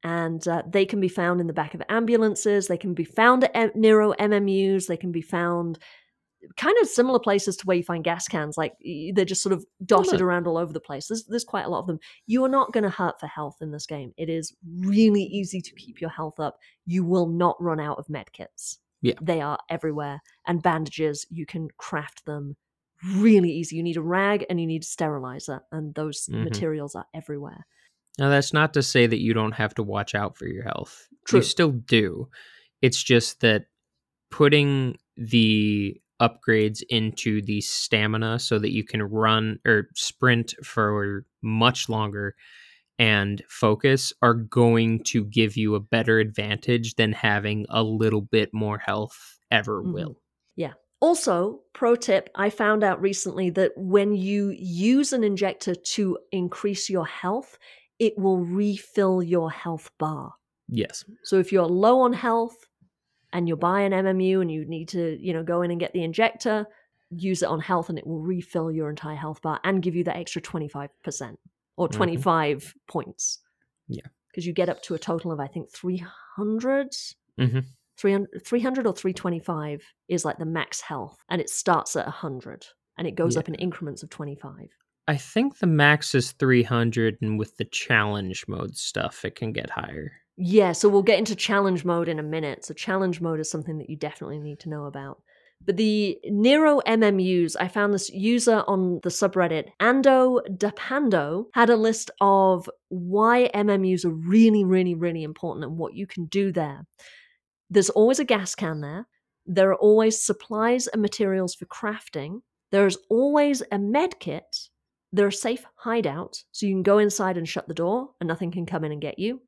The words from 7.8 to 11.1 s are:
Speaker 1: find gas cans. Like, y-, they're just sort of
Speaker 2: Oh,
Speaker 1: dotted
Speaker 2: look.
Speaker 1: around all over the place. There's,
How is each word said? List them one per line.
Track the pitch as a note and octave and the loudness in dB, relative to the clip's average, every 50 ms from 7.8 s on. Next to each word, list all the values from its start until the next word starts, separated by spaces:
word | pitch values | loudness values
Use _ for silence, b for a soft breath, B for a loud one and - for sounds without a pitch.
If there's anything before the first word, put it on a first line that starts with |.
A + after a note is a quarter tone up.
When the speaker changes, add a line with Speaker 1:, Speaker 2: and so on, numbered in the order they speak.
| F3 | 0
Speaker 1:
find | - F3 E3+ D#3 | -2 -6 -2 -2
gas | F3 E3+ F3 - | -2 -2 -2 -6
cans. | - - F3 D3+ D3+ D3+ | -6 -4 -4 -4 -4 -4
Like, | - D#3 - - _ _ | -4 -4 -4 -6 _ _
y-, | - F3 D3 D3+ E3+ F#3+ | -12 -10 -8 -8 -2 0
they're | G3+ F#3+ | 0 0
just | - F#3 - | 0 0 -4
sort | - G3 F#3+ | 0 0 -2
of | F3 - | -2 -4
Speaker 2:
Oh, | _ _ _ F#3+ | _ _ _ 0
Speaker 1:
dotted | F3+ G#3+ F#3 F3+ - F4+ | 2 2 4 4 2 2
Speaker 2:
look. | F3+ | 2
Speaker 1:
around | F#3 F#3 F3+ F3 E3+ | 2 2 2 0 0
all | F3 E3 | -2 -2
over | E3 E3+ D#3+ D#3 | -2 -4 -4 -6
the | D#3+ | -10
place. | _ - D3 C3+ - | _ -10 -12 -12 -8
There's, | - | -8